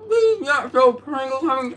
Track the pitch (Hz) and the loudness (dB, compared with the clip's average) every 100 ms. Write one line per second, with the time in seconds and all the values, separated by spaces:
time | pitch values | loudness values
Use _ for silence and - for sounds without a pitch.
0 | 427 453 453 427 277 285 247 254 254 240 | 0 2 2 0 0 -2 0 4 4 2
1 | - 285 269 262 320 262 254 | -8 -8 -4 -4 -2 -2 -4